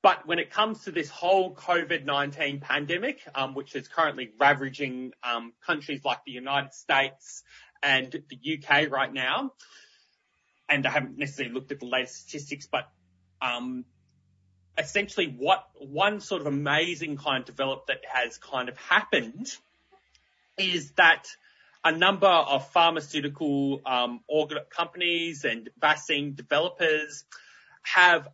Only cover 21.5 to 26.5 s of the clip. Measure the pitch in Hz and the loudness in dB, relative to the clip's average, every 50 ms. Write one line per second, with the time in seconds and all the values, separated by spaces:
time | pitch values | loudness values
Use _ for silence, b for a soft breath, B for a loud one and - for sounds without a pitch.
21.5 | b b b b b b - 165 160 165 180 190 196 185 196 196 175 165 - - | b b b b b b 0 0 2 4 4 4 4 6 6 8 8 8 6 4
22.5 | 139 131 139 - - 180 170 170 165 160 143 - - 151 143 - 143 - 160 147 | 0 0 0 2 4 6 6 6 4 0 -6 -4 -6 -4 -4 -4 -6 -2 -2 0
23.5 | 143 139 139 139 139 135 - 135 127 123 123 120 120 120 _ - 151 156 - - | 0 2 0 0 -2 -4 -2 -2 0 0 0 -2 -4 -10 _ 0 0 0 0 0
24.5 | 151 143 - _ - - 170 165 _ 180 180 175 170 170 170 170 160 143 143 135 | -4 -10 -10 _ -4 -4 -4 -4 _ -2 -2 0 0 -2 -2 -6 -8 -6 -4 -4
25.5 | 113 117 110 - _ _ - 151 151 147 - - 156 143 143 147 139 143 - _ | -4 -4 -10 -16 _ _ 2 2 2 2 -2 -4 -4 -2 -2 -6 -8 -12 -6 _